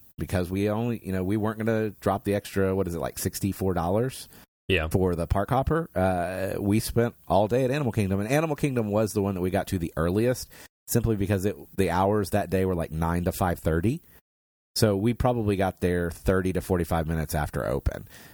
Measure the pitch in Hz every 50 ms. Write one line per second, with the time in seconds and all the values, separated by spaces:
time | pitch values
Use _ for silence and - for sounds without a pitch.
0 | - - _ - 82 - - 90 90 87 95 98 101 104 104 110 120 120 117 -
1 | - 92 92 92 92 95 107 110 101 110 110 107 110 113 113 110 110 107 95 -
2 | - 101 95 101 - 101 101 101 - - - 98 98 95 95 95 95 87 85 80
3 | 65 64 - - - 92 - - - 98 92 - 95 95 90 87 82 87 98 110
4 | 123 131 - - - - - - - _ _ _ _ - 95 85 78 80 - 95
5 | 92 92 87 82 85 - - 98 101 - 123 131 135 - 156 165 170 - - 92
6 | 92 95 92 87 85 90 92 92 95 98 - - 101 98 104 110 - - - 117
7 | 117 117 - _ _ - 87 95 110 98 120 131 135 120 131 151 143 113 - 113
8 | 101 92 98 98 104 110 139 151 165 160 147 - 151 143 127 120 110 104 101 107
9 | 113 101 - 107 98 101 98 90 90 92 92 95 - - 98 90 82 - - -
10 | 80 87 92 107 117 123 127 - - - - - - - _ _ _ - - 120
11 | 110 117 110 98 101 90 104 95 92 104 82 71 76 - - - 95 85 85 90
12 | 98 101 107 107 98 - - 104 87 85 98 95 95 95 92 82 80 - 76 80
13 | 82 82 85 87 87 90 - - 98 87 85 - - 82 80 85 85 113 147 -
14 | - - - - _ _ _ _ _ _ _ _ _ _ - - 120 107 101 98
15 | 104 120 117 - - 123 123 117 107 104 101 92 98 92 - - 95 90 90 87
16 | 87 85 - - - - 95 95 92 92 87 92 - - 95 85 85 - 85 82
17 | 82 78 82 80 78 - - 76 76 - - 73 53 - 67 69 - - - -
18 | 52 - - - - -